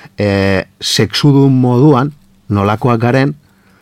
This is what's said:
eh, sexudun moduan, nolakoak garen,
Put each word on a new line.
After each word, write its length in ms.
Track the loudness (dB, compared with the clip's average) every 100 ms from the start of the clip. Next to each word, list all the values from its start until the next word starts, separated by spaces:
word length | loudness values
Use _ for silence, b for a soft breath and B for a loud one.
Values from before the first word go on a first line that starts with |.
| B -6
eh, 480 | -2 0 0 -2 -4 _
sexudun 760 | -6 -2 -2 0 2 2 2 2
moduan, 520 | 0 2 2 2 -2 -8 _ _ -6
nolakoak 500 | -2 0 0 -2 0
garen, 360 | 0 0 -2 -6 b b b b